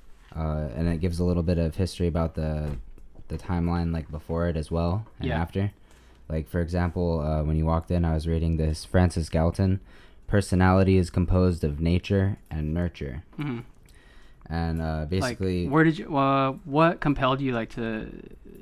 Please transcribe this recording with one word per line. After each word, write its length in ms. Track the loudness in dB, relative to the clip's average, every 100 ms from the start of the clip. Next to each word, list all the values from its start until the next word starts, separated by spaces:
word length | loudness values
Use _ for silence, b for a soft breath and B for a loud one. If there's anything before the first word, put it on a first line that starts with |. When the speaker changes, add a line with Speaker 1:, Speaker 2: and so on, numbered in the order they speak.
| b b b -6
Speaker 1:
Uh, 340 | -4 -2 -4 -2
and 120 | -2
it 140 | 0
gives 180 | -2 0
a 40 |
little 180 | 0 2
bit 160 | 2 2
of 200 | 0 0
history 280 | -4 0 -2
about 300 | 0 -2 -2
the, 420 | -4 -4 -4 -6 -10 -16 -18 -16 -10
the 80 | -10
timeline, 520 | -4 -2 0 0 -2
like, 200 | -4 -6
before 360 | -10 -6 -2 0
it 80 | -2
as 140 | -2
well 380 | 0 0 -2 -6 -8
and 120 | -4
Speaker 2:
Yeah. 120 | -2
Speaker 1:
after. 300 | -2 -2 -2 -4 b b b b -6
Like, 200 | -6 -2
for 100 | -2
example, 640 | 0 0 0 0 0 0
uh, 200 | 0 0
when 140 | 0 2
you 100 | 2
walked 240 | 0 0
in, 140 | 0
I 100 | 2
was 140 | 0 0
reading 300 | 0 0 2
this 260 | 0 -2
Francis 460 | 0 4 4 2 0
Galton, 500 | 2 2 2 2 2 b b b b 0
"Personality 680 | 0 2 4 6 6 6 4
is 120 | 4
composed 540 | 0 2 4 4 2
of 160 | -2 0
nature 580 | 2 2 2 2 2 -2 -6
and 220 | -6 -2
nurture." 500 | -2 -2 -4 -10 -10 -12 -8
Speaker 2:
Mm-hmm. 200 | -6 -8 -10 -20 -20 b b b b b -8
Speaker 1:
And, 320 | -4 -2 -2
uh, 160 | -2 -4
Speaker 2:
Like, 100 | -2
Speaker 1:
basically 600 | -2 -2 -2 -2 -2 0
Speaker 2:
where 160 | 4 4
did 120 | 2
you, 200 | -2 0
uh, 340 | 2 2 0 -4 -4
what 340 | 2 2 2
compelled 400 | -2 0 0 0
you, 140 | -2
like, 160 | -4 -6 -6
to 340 | -6 -6 -8 -14 -18 -20 -20 -20